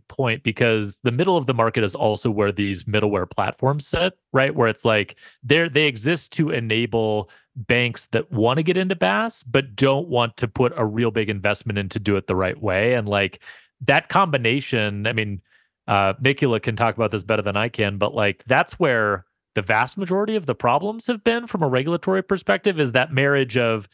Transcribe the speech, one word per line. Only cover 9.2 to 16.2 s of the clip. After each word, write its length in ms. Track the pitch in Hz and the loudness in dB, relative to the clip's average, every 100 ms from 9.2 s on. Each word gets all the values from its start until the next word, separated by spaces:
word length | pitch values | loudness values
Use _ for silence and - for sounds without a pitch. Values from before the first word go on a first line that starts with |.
| 226 - | -2 -8
but 320 | - 135 135 101 | -2 0 0 0
don't 320 | 135 139 175 | 2 2 0
want 300 | 123 117 - | 0 0 -2
to 100 | 117 | -4
put 240 | - 123 123 | 0 0 2
a 80 | 107 | -2
real 260 | 107 117 | 0 0
big 180 | 107 104 | 0 -2
investment 500 | 101 101 101 - 101 | -2 -2 -2 -4 -4
in 100 | 98 | -4
to 100 | 110 | -4
do 160 | 104 98 | 0 0
it 120 | - | 0
the 80 | 92 | -2
right 260 | 95 - | -2 -2
way. 320 | 104 92 113 | -2 0 2
And, 160 | 123 104 | 0 0
like, 320 | 101 98 - - - _ _ | 0 0 -4 -18 -20 _ _
that 260 | 127 143 - | 2 2 2
combination, 1000 | 180 190 143 113 135 - 120 107 101 107 | 2 2 2 0 -2 -2 -2 -2 -2 -2
I 60 | |
mean, 280 | 113 104 98 - _ _ _ - | -2 -4 -6 -12 _ _ _ 0
uh, 260 | 101 98 | 2 2
Mikula 460 | 98 | 2